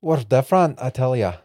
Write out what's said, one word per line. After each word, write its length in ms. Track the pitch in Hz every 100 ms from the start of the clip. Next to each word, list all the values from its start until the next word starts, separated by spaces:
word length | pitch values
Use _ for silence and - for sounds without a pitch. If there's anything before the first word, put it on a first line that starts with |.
We're 220 | 160 160
different, 580 | 110 127 135 185 170 131
I 100 | 127
tell 240 | - 127
ya. 200 | 127 98 85